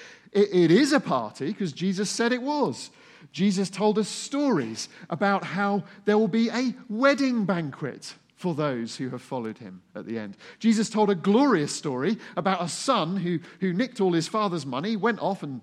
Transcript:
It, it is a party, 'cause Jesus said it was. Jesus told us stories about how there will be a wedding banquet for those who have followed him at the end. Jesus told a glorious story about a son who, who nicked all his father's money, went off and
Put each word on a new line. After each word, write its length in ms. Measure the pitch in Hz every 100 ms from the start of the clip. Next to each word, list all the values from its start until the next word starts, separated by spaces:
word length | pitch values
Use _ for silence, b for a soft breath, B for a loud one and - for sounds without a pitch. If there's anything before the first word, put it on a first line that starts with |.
| B B B
It, 180 | 196 202
it 200 | 180 165
is 220 | 185 285
a 60 | 277
party, 540 | - 135 107 - 139
'cause 180 | 208 190
Jesus 380 | 127 185 185 208
said 240 | - 233
it 80 | 247
was. 480 | 262 302 202 117 - B B B B
Jesus 400 | 147 202 185 190
told 260 | 175 214 208
us 100 | 208
stories 800 | - - 277 285 180 113 113 - B B
about 340 | 143 202 196
how 400 | 147 165 202 202 - B
there 140 | - 208
will 100 | 220
be 220 | 226 226
a 260 | 226 254 - -
wedding 560 | 214 269 277 269 240 196
banquet 680 | 175 151 - 135 104 - - _ -
for 180 | 180
those 440 | 147 147 123 117 -
who 120 | 131
have 120 | 123
followed 360 | - 131 110 104
him 240 | 104 92 _ 107
at 100 | 95
the 140 | 113
end. 180 | 104 - B B
Jesus 300 | 226 220 214
told 200 | 214 208
a 60 | 180
glorious 580 | 185 214 285 190 143
story 460 | - 156 127 151 220 B B
about 260 | 190 185
a 60 | 175
son 500 | - - 240 160 196
who, 220 | 175 170 B B
who 120 | 190
nicked 260 | 175 254 -
all 140 | 190
his 140 | 170 165
father's 380 | 220 208 170 139
money, 300 | 127 196 220
went 240 | 220 220
off 200 | 170 190
and 200 | 151 127